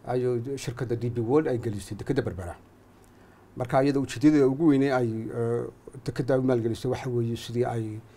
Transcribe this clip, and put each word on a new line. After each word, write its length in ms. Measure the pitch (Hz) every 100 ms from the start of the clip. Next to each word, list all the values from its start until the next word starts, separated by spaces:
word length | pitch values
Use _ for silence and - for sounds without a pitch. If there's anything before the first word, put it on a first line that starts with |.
| -
ayuu 520 | 127 123 120 123 139
shirkadda 380 | - 120 120 117
D 140 | 120
P 100 | 120
World 260 | 113 147 156
ay 120 | 120
gelisay 360 | 113 101 - 104
dekedda 260 | - -
Berbera. 340 | - 90 90 - - - - - - - - - - -
Marka 260 | 120 135
iyada 160 | 143 139
ujeedada 460 | 127 117 151 151 131
ugu 180 | 135 165
weyn 120 | 135
ee 80 | 139
ay, 180 | 127 120 110 120
eh, 340 | 120 117 120 123 - - 131
dekedda 340 | - - 131 131
u 40 |
maalgelisay 480 | 131 123 113 110 127
waxa 180 | 123 131
weeye 260 | 120 117 117
sidii 280 | - 117
ay, 360 | 123 117 110 107 -